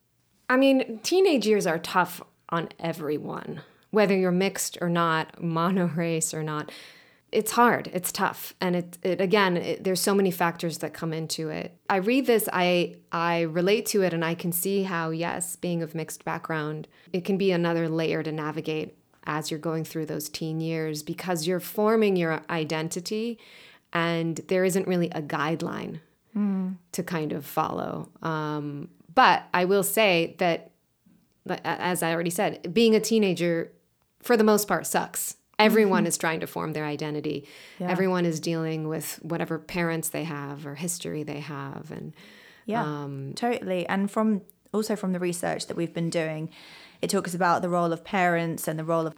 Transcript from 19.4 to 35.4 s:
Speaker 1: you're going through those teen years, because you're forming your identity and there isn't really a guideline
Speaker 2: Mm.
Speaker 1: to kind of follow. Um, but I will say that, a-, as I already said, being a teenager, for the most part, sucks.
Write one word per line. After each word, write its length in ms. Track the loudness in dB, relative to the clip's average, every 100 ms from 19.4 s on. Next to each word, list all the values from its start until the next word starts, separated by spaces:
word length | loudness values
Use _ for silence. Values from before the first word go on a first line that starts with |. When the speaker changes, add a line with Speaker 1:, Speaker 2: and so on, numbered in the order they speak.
| -4
Speaker 1:
you're 80 | -6
going 260 | -4 -4
through 200 | -4 -6
those 240 | -6 -6 -8
teen 320 | -8 -6 -4
years, 420 | -2 -2 -4 -6
because 440 | -8 -8 -4 -2 0
you're 120 | -2
forming 560 | -4 0 2 4 4 2
your 260 | 0 -2 -4
identity 880 | -4 -2 -2 -4 -6 -6 -6 -6 -8 -14 -20 -20 -20 _
and 460 | -2 0 0 -2 -4 0
there 180 | 2 2
isn't 200 | 2 0
really 220 | 0 0
a 120 | -4
guideline 800 | -4 -2 -2 -2 -4 -6 -8 -12 _ _ _ -2
Speaker 2:
Mm. 400 | 0 0 -2 -6 _
Speaker 1:
to 100 | -8
kind 300 | -4 -4 -4
of 120 | -6
follow. 640 | -6 -2 -2 -2 -6 -6 -10 -8
Um, 640 | -6 -4 -4 -4 -6 -8 -12 _ -2
but 280 | 6 6 6 2
I 140 | 2 4
will 160 | 4
say 520 | 4 4 6 6 2 0
that, 320 | 0 0 -4 _ _ _ _ _ _ _ -10
a-, 200 | -6 -4
as 360 | -2 -2 0
I 100 | 0
already 180 | 0 -2
said, 420 | 0 -2 -2 -2
being 220 | 4 6
a 60 | 6
teenager, 720 | 4 2 4 2 2 0 -4 _ _ _ _ _
for 160 | 0 4
the 60 |
most 220 | 6 6 4
part, 200 | -2 0
sucks. 500 | -2 -2 -6 -8 -10